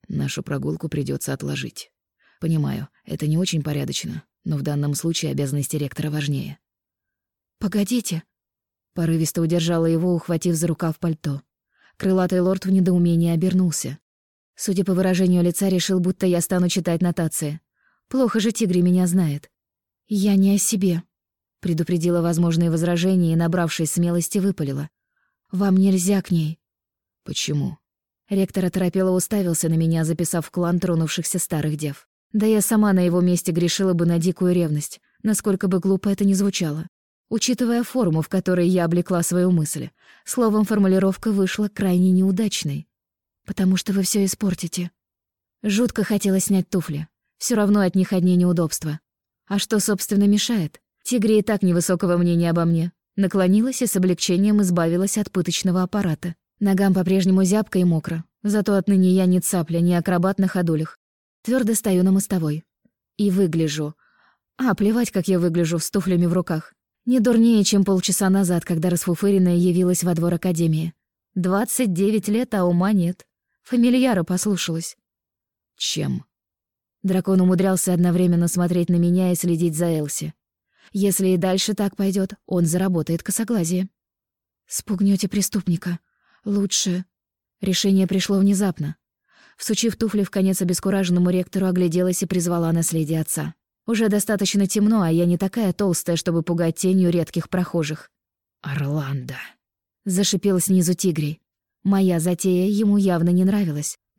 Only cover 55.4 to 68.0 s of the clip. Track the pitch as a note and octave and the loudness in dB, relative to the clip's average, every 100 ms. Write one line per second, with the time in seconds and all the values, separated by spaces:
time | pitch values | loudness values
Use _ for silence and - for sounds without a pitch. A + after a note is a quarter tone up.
55.4 | E3+ - F#3 F3+ F3+ G#3 F#3 D3+ F3 - | -4 -2 -2 0 -2 -2 -2 -4 -8 -12
56.4 | _ - G3+ F#3+ G3 F#3 F3+ F#3+ F#3 F#3+ | _ -4 0 2 2 2 2 2 4 4
57.4 | F#3 G#3+ G#3+ F#3 F3+ D#3+ - E3 - _ | 4 2 0 0 2 2 -2 -8 -10 _
58.4 | G#3 G#3 G3 G3 G3 F#3+ F#3 F#3 F#3 F3+ | -2 0 2 0 2 4 4 4 4 2
59.4 | - F3+ D#3+ E3+ F3 F3 F3 F3 F#3+ G3+ | 0 -2 -2 0 2 2 0 0 0 0
60.4 | F#3 F#3 E3+ D#3 D#3+ - _ _ _ _ | -2 0 0 -2 -4 -10 _ _ _ _
61.4 | A3 C4 A3 A3 G#3 F3+ F#3 F#3+ - F#3 | -2 0 0 0 0 2 4 2 0 -2
62.4 | D#3 D#3 - _ _ _ _ - G3+ F#3 | -2 -4 -10 _ _ _ _ -2 0 2
63.4 | F3+ E3 D#3 D3+ D3+ - _ _ _ _ | 0 0 -2 -2 -8 -10 _ _ _ _
64.4 | _ - B3+ F#3 G#3 A#3 A#3 F#3+ F3+ F3+ | _ -4 -2 2 2 0 0 -2 0 0
65.4 | F3 E3+ E3 E3+ - G3 F#3+ F3 F3 F3+ | 2 0 0 -2 -2 -2 0 0 2 0
66.4 | F3 D#3+ - _ _ _ A#3+ B3+ A#3+ A3+ | -2 -6 -8 _ _ _ -2 2 4 4
67.4 | A#3 G#3+ F#3+ G3+ G3 F#3 | 4 4 4 2 2 0